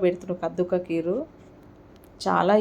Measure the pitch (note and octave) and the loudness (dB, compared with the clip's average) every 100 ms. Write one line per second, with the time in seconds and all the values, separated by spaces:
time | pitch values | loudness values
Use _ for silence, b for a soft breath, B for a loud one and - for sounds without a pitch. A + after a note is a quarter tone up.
0 | F3+ F3 - F3+ E3 E3+ F3+ F3+ F3 E3 | 2 0 -6 -6 -6 -4 -2 -2 -2 -4
1 | E3 A3+ D#4+ - - - - - - - | -2 -4 -6 -16 -20 -20 -20 -20 -20 -20
2 | - - F#3+ F3+ F3 G#3+ | -20 -8 0 2 4 4